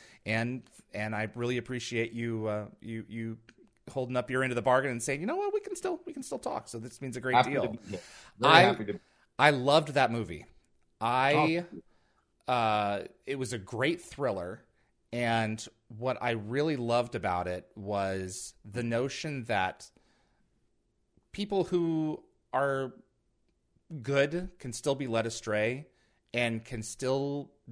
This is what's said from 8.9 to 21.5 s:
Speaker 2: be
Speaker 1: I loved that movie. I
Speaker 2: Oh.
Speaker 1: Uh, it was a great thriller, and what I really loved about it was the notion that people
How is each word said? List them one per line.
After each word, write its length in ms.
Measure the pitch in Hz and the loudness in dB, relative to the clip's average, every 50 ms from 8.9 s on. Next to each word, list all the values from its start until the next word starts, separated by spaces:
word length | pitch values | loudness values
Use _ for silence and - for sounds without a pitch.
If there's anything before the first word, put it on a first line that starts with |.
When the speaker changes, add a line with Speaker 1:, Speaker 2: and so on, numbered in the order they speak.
Speaker 2:
be 60 | 95 - _ _ _ _ _ _ _ - | -6 -8 _ _ _ _ _ _ _ 6
Speaker 1:
I 120 | 139 151 | 6 6
loved 440 | 143 127 123 143 147 165 151 147 131 | 6 6 4 6 6 6 6 4 2
that 180 | 139 123 113 | 4 4 4
movie. 320 | 117 117 104 82 80 71 - - - - _ _ _ _ _ _ _ - | 2 -2 -4 -6 -8 -12 -14 -18 -20 -20 _ _ _ _ _ _ _ -2
I 640 | 110 117 123 131 135 139 151 151 156 160 165 175 180 - | 0 2 2 4 4 4 6 4 4 4 2 0 -4 -6
Speaker 2:
Oh. 60 | - - - _ _ _ _ _ _ _ _ _ _ _ - 131 | -12 -16 -16 _ _ _ _ _ _ _ _ _ _ _ -4 0
Speaker 1:
Uh, 520 | 127 120 113 110 107 107 104 101 101 95 85 - - _ - | 0 2 2 4 4 2 2 2 0 -2 -4 -8 -14 _ -8
it 120 | 131 139 135 | -6 -4 -4
was 140 | 127 107 | -4 -4
a 60 | 127 107 | -4 -8
great 440 | 92 - 117 110 135 160 165 170 | -8 -6 -4 0 0 0 0 -2
thriller, 600 | - - - 143 143 120 98 92 87 92 107 - _ _ _ _ _ _ _ _ _ - | -6 -14 -8 -4 -2 -2 -2 -2 -6 -8 -10 -12 _ _ _ _ _ _ _ _ _ -8
and 520 | 117 120 120 113 113 113 110 107 110 110 - - _ _ _ - | -6 -2 0 2 2 2 0 0 -4 -6 -10 -14 _ _ _ -18
what 300 | 113 107 123 131 120 - | -12 -6 -4 -4 -2 -2
I 120 | 123 120 | -2 -2
really 440 | 117 110 101 107 123 143 151 165 147 | -2 -2 -4 -4 -2 -2 0 0 0
loved 380 | 123 117 117 117 123 123 135 - | -2 0 2 2 2 2 0 -4
about 320 | 101 95 95 87 87 87 | -2 -2 0 0 0 0
it 200 | 90 90 90 - - - | -2 -4 -6 -8 -12 -16
was 800 | 107 98 101 104 101 98 98 95 95 95 92 95 - - - - _ - | -12 -6 -4 -2 -2 0 0 -2 -2 -4 -6 -8 -10 -12 -12 -16 _ -16
the 180 | 107 107 123 | -10 -8 -6
notion 600 | 117 117 117 117 131 135 - - - 156 143 131 113 | -4 -2 0 0 -2 -2 -4 -6 -8 -6 -6 -6 -4
that 440 | 120 107 98 92 92 - - - - _ _ _ _ _ _ _ _ _ _ _ _ _ _ _ _ _ _ _ _ _ _ _ _ _ _ _ _ | 0 0 2 0 0 -2 -6 -16 -20 _ _ _ _ _ _ _ _ _ _ _ _ _ _ _ _ _ _ _ _ _ _ _ _ _ _ _ _
people 320 | - 196 202 208 | -6 -6 -4 0